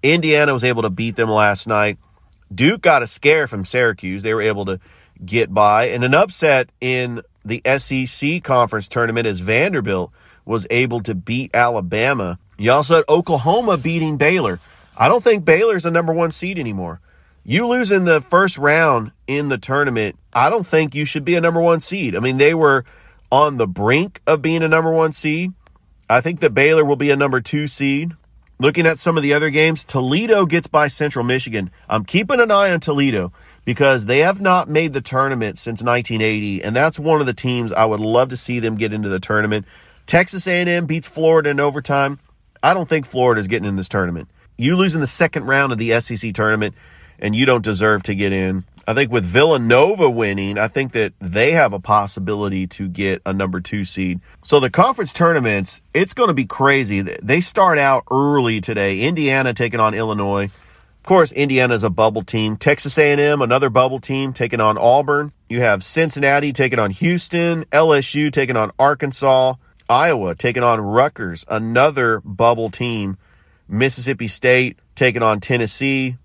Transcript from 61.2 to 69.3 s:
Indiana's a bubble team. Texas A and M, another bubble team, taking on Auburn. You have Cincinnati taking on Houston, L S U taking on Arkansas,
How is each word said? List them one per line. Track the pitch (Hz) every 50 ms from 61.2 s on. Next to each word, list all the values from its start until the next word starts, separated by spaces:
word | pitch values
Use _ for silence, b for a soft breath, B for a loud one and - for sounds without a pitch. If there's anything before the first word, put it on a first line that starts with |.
| 165 -
Indiana's | - - 143 139 131 127 127 123 120 110 104
a | 110
bubble | 87 92 110 110 104 110
team. | 95 - - 113 107 107 107
Texas | 104 - 147 147 - - - - -
A | 151 147
and | 147 143
M, | 143 147 147 143
another | 131 117 120 135 139 131
bubble | 110 131 127 127 131 131
team, | - - 135 135 135 135
taking | 131 - 120 113 120 117
on | 110 107 107
Auburn. | - - 117 123 139 139 135 147 147 151 147 _ _ _ _
You | 113 120
have | 123 113 104 95 92
Cincinnati | - - 160 165 160 - 143 143 139 139 143 143 147
taking | 131 117 135 127 127 120
on | 107 101
Houston, | 95 - - 170 175 175 - - - 170 170 170 170 165 151 _
L | - 147 160 160
S | 151 139 131 - -
U | 147 151 151
taking | 135 147 135 123 127
on | 117 107 101 - -
Arkansas, | 131 139 147 135 - 139 131 - 139 139